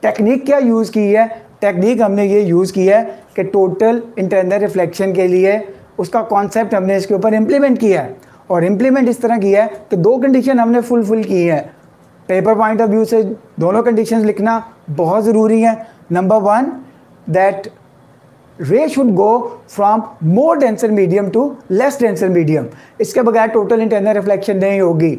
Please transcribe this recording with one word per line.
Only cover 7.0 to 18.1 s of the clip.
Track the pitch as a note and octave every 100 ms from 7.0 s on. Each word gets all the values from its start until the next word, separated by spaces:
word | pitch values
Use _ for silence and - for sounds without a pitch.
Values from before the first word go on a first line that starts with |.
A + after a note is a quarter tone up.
| F#3
ऊपर | G3 G#3+
implement | G#3+ A3 C#4+ C#4 B3
किया | A3+ F3+
है। | C3 - - - _
और | F3
implement | E3+ G3 B3+ C4+ B3
इस | A#3
तरह | A#3 A#3
किया | G3 G3
है | A3 - -
कि | F#3+
दो | E3+ B3+
condition | C4+ C4 B3 C4
हमने | A3+ A#3+
fulfill | A#3 A#3+ G#3 A3
की | G3+ F#3+
हैं। | E3+ D3+ - - _ _ _ _ -
Paper | F#3 F#3+ G#3+
point | G#3+ A3
ऑफ | A3+
व्यू | G#3+ A3
से | A3+ G3+ A3 - -
दोनों | E3 G#3
conditions | A#3 A3 A3+ A3+ G#3+
लिखना | G3 G#3+ A3+ G#3+ - -
बहुत | D3 E3 G3+
ज़रूरी | G#3+ G#3+ G#3+ A3
है। | A3+ A3 - - -
Number | F3 F#3 A3
one, | G3+ G#3+ C#4 D#4+ - - _ - -
that | E3+ F#3+ G3 G3+ - _ _ -